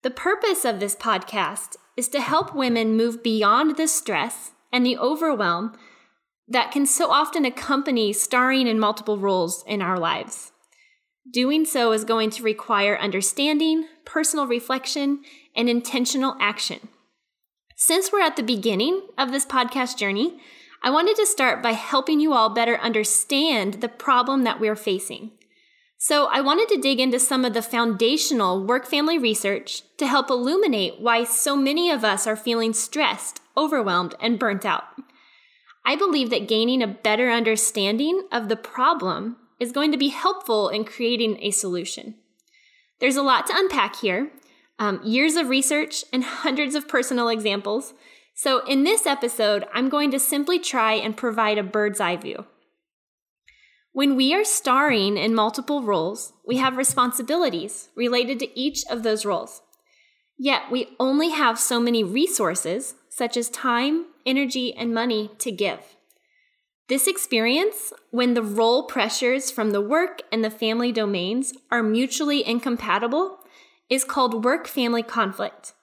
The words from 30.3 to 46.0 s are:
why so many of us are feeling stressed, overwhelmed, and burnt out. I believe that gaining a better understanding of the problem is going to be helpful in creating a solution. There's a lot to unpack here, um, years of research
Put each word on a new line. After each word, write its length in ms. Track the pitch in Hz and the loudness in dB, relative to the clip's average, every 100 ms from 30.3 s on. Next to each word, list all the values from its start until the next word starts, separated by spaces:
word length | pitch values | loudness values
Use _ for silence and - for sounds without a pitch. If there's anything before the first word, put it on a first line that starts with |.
| 254 247 359 415 226 185 - | 0 0 2 2 2 -2 -2
why 220 | 226 233 | 0 2
so 320 | 233 - - 277 | 2 0 0 2
many 340 | 269 302 349 | 2 2 2
of 160 | 285 220 | 2 2
us 220 | 196 - | 0 0
are 80 | 220 | -2
feeling 360 | 240 233 226 | 0 0 0
stressed, 720 | 220 - 302 277 196 - - _ - | -2 -4 -2 -2 -2 -8 -12 _ -2
overwhelmed, 560 | 302 294 202 175 180 - | 0 0 0 0 -2 -4
and 160 | 226 226 | -2 0
burnt 260 | 240 196 | 0 -2
out. 200 | 196 - - - - _ _ _ _ _ _ - | -2 -4 -4 -18 -20 _ _ _ _ _ _ -6
I 120 | 240 285 | -2 0
believe 340 | 392 302 240 | 2 2 2
that 180 | 233 202 | 0 0
gaining 360 | 220 233 254 | 2 2 2
a 40 | 226 | 0
better 440 | 196 220 214 247 | -2 0 2 2
understanding 960 | 233 226 220 - - 196 220 294 370 381 | 2 2 2 0 0 0 0 0 0 -2
of 160 | 240 214 | -4 -2
the 80 | 226 | -4
problem 840 | - - 262 330 185 160 208 240 _ _ | -6 0 2 2 -2 -4 -6 -10 _ _
is 120 | 240 | -4
going 200 | 262 302 | 0 2
to 60 | 269 | 2
be 120 | 277 | 0
helpful 600 | - 359 415 - 214 202 | 0 -2 -2 0 0 2
in 160 | 208 214 | -2 -6
creating 540 | - 233 240 226 208 | -2 -2 2 0 -2
a 80 | 208 | -2
solution. 640 | 202 196 180 165 - - 220 _ _ _ _ _ _ _ _ | -2 -2 -4 -6 -10 -14 -18 _ _ _ _ _ _ _ _
There's 160 | 254 269 | 0 2
a 80 | |
lot 240 | 277 240 - | 2 2 2
to 80 | 339 | 0
unpack 400 | 392 277 208 - | 0 2 -2 0
here, 360 | 214 185 285 - _ _ _ _ | -2 0 -4 -8 _ _ _ _
um, 240 | 208 190 | -4 -2
years 320 | 220 233 311 311 | 0 2 4 2
of 140 | 277 | 2
research 560 | 262 269 294 302 - | 2 2 0 -2 -6